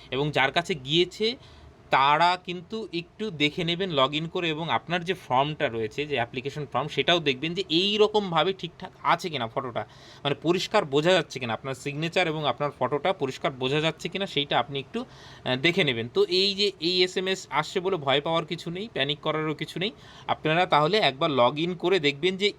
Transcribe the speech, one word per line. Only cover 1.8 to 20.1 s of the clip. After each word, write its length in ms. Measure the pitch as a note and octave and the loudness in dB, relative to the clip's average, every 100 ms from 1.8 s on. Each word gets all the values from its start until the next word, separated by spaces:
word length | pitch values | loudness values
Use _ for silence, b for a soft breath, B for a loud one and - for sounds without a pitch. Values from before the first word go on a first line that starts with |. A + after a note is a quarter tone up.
| - | 0
তারা 480 | C#3 C3+ D3+ F3 F3+ - | 4 4 6 4 2 -4
কিন্তু 420 | F3 F3 A3 G3+ | -10 -8 -10 -6
একটু 380 | E3+ E3+ _ G#3+ | -8 -8 _ -8
দেখে 320 | D#3 D3 D3 | 0 0 0
নেবেন 320 | E3+ F3 F#3+ D3 | -2 -2 -2 2
log 160 | C3 D3+ | 2 2
in 100 | E3 | -4
করে, 200 | F#3 E3+ | -4 -2
এবং 200 | D3+ E3 | -2 -2
আপনার 340 | A#2 - F3 | -2 -2 -4
যে 100 | E3+ | -2
ফর্মটা 540 | F#3 - B2+ C#3+ D3+ C#3 | -6 0 2 2 0 -2
রয়েছে, 360 | A2+ A2 - D3+ | -2 -4 -4 -4
যে 100 | C#3 | -2
অ্যাপ্লিকেশন 500 | A2+ C3+ C3+ D3+ C#3 | -2 -4 -8 -8 -4
ফর্ম, 220 | B2 D3 | -4 -2
সেটাও 320 | - - F3 | -2 2 2
দেখবেন 340 | D3 B2+ D#3 | 2 -2 -2
যে 100 | F3 F#3+ | -4 0
এই 280 | D#3+ G3 G#3+ | 2 2 4
রকমভাবে 560 | G#3 G#3+ G3+ E3 E3+ | 4 4 0 2 2
ঠিকঠাক 380 | F#3+ E3 - F#3 - | -2 -8 -12 -18 -4
আছে 260 | C#3 E3+ F#3 | 0 2 0
কিনা 180 | D3 A2+ | -4 -4
ফটোটা, 380 | C3+ B2+ A2 G#2 B B B | -4 -4 -6 -8 B B B
মানে 120 | C#3+ C#3+ | -2 0
পরিষ্কার 500 | D3+ F3+ - G#3+ E3 | 0 0 2 0 2
বোঝা 260 | C3+ D#3 | 2 4
যাচ্ছে 280 | F#3 D3+ C#3+ | 4 2 -6
কিনা, 140 | B2 | -6
আপনার 200 | A2 C3+ | -4 -6
সিগনেচার 540 | C3 C#3+ C#3+ E3 F#3 F3 | -8 -8 -6 -2 0 0
এবং 180 | D#3 D3 | 0 -2
আপনার 260 | - D3 C3+ | 0 -4 -2
ফটোটা 340 | B2+ C#3+ F3+ | -2 0 0
পরিষ্কার 380 | F#3+ C3 - E3+ | 0 -2 -2 -6
বোঝা 300 | B2+ C3 D3 | -2 0 0
যাচ্ছে 280 | D#3 D#3 F3+ | 0 -2 -8
কিনা 160 | F#3 G3 | -6 -4
সেইটা 340 | - C#3+ D3 | -2 0 0
আপনি 200 | A#2+ C#3 | 0 -6
একটু, 200 | C3 A3+ | -6 -8
আহ, 540 | B3+ - - - B2+ B2+ | -8 -14 -20 -10 -4 0
দেখে 280 | D#3+ E3+ | 2 2
নেবেন। 260 | D3+ A#2 A#2+ | 2 0 -2
তো 120 | F#3 G3 | 0 2
এই 300 | F3+ G3 G3 | 2 2 0
যে 160 | G#3 - | -2 -2
এই 240 | D#3+ F3+ | -2 2
এসএমএস 440 | F3+ F#3+ F#3 F#3+ - | 2 0 -2 -4 -2
আসছে 300 | C#3 D#3 G3 | -4 -2 -2
বলে 180 | F3+ F#3 | -2 -2
ভয় 240 | C#3 C3+ | 2 0
পাওয়ার 240 | D3 E3 D#3 | 2 -2 -2
কিছু 240 | E3+ - | -8 -8
নেই, 180 | F3 A3 | -8 -8
প্যানিক 260 | - G#3 D#3 | -4 -2 -2
করারও 340 | D#3 D#3 D#3 | -2 -2 -2
কিছু 260 | D3 D#3 - | -6 -8 -6
নেই। 120 | G3 - B | -6 -6 B